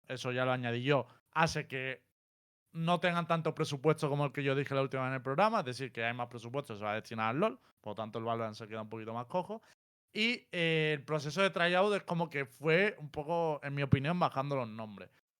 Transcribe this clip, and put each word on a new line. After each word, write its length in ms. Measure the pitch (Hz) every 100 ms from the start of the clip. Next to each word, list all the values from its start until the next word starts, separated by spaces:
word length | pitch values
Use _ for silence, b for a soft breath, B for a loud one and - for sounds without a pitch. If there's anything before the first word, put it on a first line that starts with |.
| -
eso 240 | 127 127
ya 140 | 123 127
lo 60 |
añadí 300 | 127 123 117
yo, 240 | 127 143 117 b _
hace 340 | 156 160 160 143
que 340 | 131 131 131 _ _ _ _ _ _ _
no 280 | 165 165 175
tengan 280 | 180 175 160
tanto 260 | 165 156
presupuesto 560 | - 156 143 147 151 147
como 160 | 143 143
el 60 |
que 120 | -
yo 120 | 139 135
dije 180 | 139 139
la 60 |
última 220 | 135 131
vez 60 | 131
en 60 | 135
el 60 |
programa. 360 | 127 139 214 226
Es 60 | 139
decir, 260 | 123 131
que 140 | 117 117
hay 80 |
más 140 | 123 120
presupuesto, 500 | 120 117 117 - 104
se 60 |
va 80 | 104
a 40 | 107
destinar 340 | - 113 110
al 100 | 117
lol. 200 | 214 - b _
Por 100 | 107
lo 40 | 104
tanto, 240 | 110 113
el 60 | 113
Valorant 300 | 117 113 104
se 120 | 110
queda 160 | 110
un 60 | 110
poquito 240 | 113 110
más 120 | 117 120
cojo. 360 | 180 175 220 b _ _ _ _
Y, 340 | 214 220 240 -
eh, 420 | 175 165 160 156 151
el 40 |
proceso 380 | 123 151 139 151
de 80 | 196
tryout 460 | 180 170 180 208 196
es 80 |
como 260 | - 170 165
que 160 | 147 135
fue 500 | - 147 165 202 -
un 100 | 151
poco, 500 | 151 147 170 165 147
en 100 | 139
mi 80 | 139
opinión, 380 | 139 139 139 180
bajando 360 | 151 135 143 139
los 120 | 113
nombres. 420 | 110 110 98 90 b _